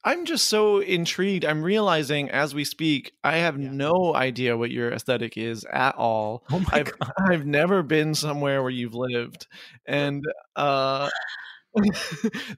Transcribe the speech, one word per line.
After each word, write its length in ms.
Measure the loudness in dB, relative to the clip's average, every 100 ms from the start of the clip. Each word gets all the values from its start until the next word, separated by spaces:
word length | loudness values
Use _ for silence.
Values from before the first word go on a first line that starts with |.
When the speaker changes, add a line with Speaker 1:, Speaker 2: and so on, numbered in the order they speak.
| 0
Speaker 1:
I'm 180 | 0 -2
just 220 | 0 2
so 320 | 4 6 4
intrigued. 640 | 2 0 0 0 0 2
I'm 180 | 0 0
realizing 680 | 2 2 4 2 2 -2 0
as 260 | 0 0 -2
we 80 |
speak, 480 | -6 -2 2 2 -2 _ 0
I 120 | 2
have 220 | 0 -2
Speaker 2:
Yeah. 100 | -6
Speaker 1:
no 440 | -2 2 2 2 2
idea 400 | 0 0 0 0
what 160 | -2
your 200 | -2 -2
aesthetic 440 | -2 -2 -2 -2 -4
is 280 | -6 -6 -4
at 300 | 2 2 2
all. 500 | 0 0 -2 -6 -4
Speaker 2:
Oh 100 | -2
my 100 | 2
Speaker 1:
I've, 260 | 2 0 -6
Speaker 2:
God. 140 | -6 0 2
Speaker 1:
I've 160 | 2 2
never 380 | 2 4 2
been 300 | 2 2 2 0
somewhere 460 | -2 -2 0 0
where 100 | 0
you've 240 | -2 -6 -4
lived. 520 | -2 -2 -4 -12 -20 -20 -20 -18 -4
And, 380 | -2 0 -2 -6 -8 _ -2
uh, 540 | 0 2 0 0 -2 -4 -8 -12
<laughs> 320 | -16 -20 _ 2
this 560 | 2 0 -8 -4 -6 -6 -10